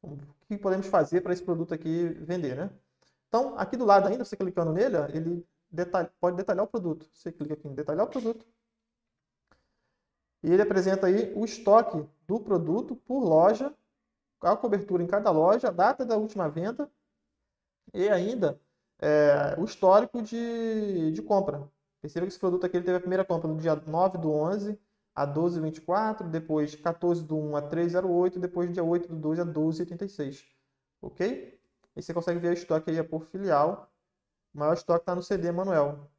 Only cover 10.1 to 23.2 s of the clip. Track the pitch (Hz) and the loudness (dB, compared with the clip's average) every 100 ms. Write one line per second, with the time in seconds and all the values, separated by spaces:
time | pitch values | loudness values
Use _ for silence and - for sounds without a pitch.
10.1 | _ _ _ 160 185 208 185 185 190 185 | _ _ _ 2 4 4 2 2 2 2
11.1 | 202 208 202 220 - 196 220 233 156 147 | 2 0 -4 -6 -2 6 6 6 -2 -8
12.1 | _ - 220 214 180 156 202 - 247 - | _ -6 -4 0 0 0 -2 -4 -10 -4
13.1 | 269 202 156 185 220 277 - _ _ _ | 0 4 6 6 4 -2 -10 _ _ _
14.1 | _ _ _ 175 214 240 202 202 180 170 | _ _ _ 0 0 0 -2 0 -2 0
15.1 | 202 214 160 170 240 240 175 208 277 247 | 0 2 4 4 4 2 2 2 2 0
16.1 | 214 214 202 160 160 190 254 294 _ _ | -2 -2 -4 -4 -4 -6 -6 -10 _ _
17.1 | _ _ _ _ _ _ _ _ 190 202 | _ _ _ _ _ _ _ _ -2 0
18.1 | 185 196 247 160 135 _ _ _ - 151 | 2 0 0 -2 -2 _ _ _ -4 2
19.1 | 151 147 143 143 160 160 - 185 202 247 | 4 6 4 2 -2 -6 2 6 6 4
20.1 | 240 214 226 233 233 226 220 208 185 160 | -4 -8 -6 -6 -4 -2 -2 -2 0 -2
21.1 | 160 - 196 196 143 - _ _ _ 151 | -2 0 0 0 -6 -10 _ _ _ -10
22.1 | 165 185 - 190 180 180 180 175 180 180 | -6 -6 -2 -2 0 0 -2 0 0 0
23.1 | 185 | 0